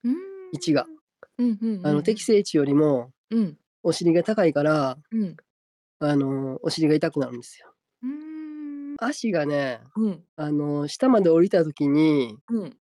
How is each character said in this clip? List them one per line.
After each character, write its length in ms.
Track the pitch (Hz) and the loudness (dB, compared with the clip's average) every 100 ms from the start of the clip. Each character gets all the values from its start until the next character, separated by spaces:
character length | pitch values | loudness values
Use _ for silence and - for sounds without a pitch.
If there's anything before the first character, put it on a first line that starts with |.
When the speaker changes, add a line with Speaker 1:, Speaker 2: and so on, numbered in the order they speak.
Speaker 1:
う 20 | 240 | -2
ー 40 | |
ん。 40 | 311 381 - - | -4 -6 -16 -14
Speaker 2:
位 40 | 151 | -8
置 160 | - | 0
が。 140 | 143 - - _ _ - - | 0 0 -16 _ _ -18 -2
Speaker 1:
う 60 | |
ん、 20 | 240 | -2
う 20 | |
ん、 60 | 208 | 0
う 40 | |
ん、 140 | 226 202 | -4 -2
う 20 | |
ん。 60 | 160 | 0
Speaker 2:
あ 60 | |
の、 100 | 147 | 0
適 200 | 170 214 | 0 -2
正 180 | - 208 | 2 2
値 140 | 202 156 | 4 0
よ 80 | |
り 80 | 139 | 2
も、 380 | 143 151 131 123 _ _ | 4 4 2 -2 _ _
Speaker 1:
う 100 | 226 | -2
ん。 180 | 190 147 _ _ | -2 -6 _ _
Speaker 2:
お 80 | 170 | -2
尻 220 | 160 170 | 0 2
が 100 | 170 | 2
高 220 | 170 214 | 2 2
い 80 | 170 | 2
か 100 | 143 | 2
ら、 340 | 151 156 135 127 _ | 2 2 0 -4 _
Speaker 1:
う 60 | 220 | -6
ん。 180 | 190 156 _ _ _ _ _ _ | -6 -8 _ _ _ _ _ _
Speaker 2:
あ 160 | 147 | 0
の、 440 | 143 135 135 135 131 | 2 0 -2 -4 -4
お 60 | 156 | -6
尻 180 | 160 156 | 0 2
が 80 | |
痛 160 | 151 165 | 4 0
く 80 | 151 | -2
な 80 | 127 | -4
る 60 | |
ん 80 | 120 | -8
で 20 | |
す 160 | - - | -16 -20
よ。 140 | - _ _ _ | -20 _ _ _
Speaker 1:
う 60 | 254 | -10
ー 20 | |
ん。 840 | 294 311 311 311 302 294 285 285 285 | -10 -12 -12 -12 -12 -12 -12 -12 -8
Speaker 2:
足 320 | 233 302 226 | -8 -4 -4
が 140 | 170 | -2
ね、 360 | 143 147 135 113 120 | -2 -2 -4 -8 -10
Speaker 1:
う 120 | 208 220 | -4 -4
ん。 160 | 165 _ - | -4 _ -10
Speaker 2:
あ 140 | 147 | -4
の、 360 | 147 147 147 147 | -2 -2 -4 -6
下 220 | - 262 | 0 2
ま 120 | 233 | 4
で 80 | 180 | 6
降 120 | 165 | 4
り 80 | 190 | 4
た 140 | 185 | 2
時 240 | 156 - 143 | 0 0 2
に、 500 | 147 156 147 120 110 - | 4 4 4 0 -8 -8
Speaker 1:
う 160 | 233 | -6
ん。 120 | 165 - | -6 -16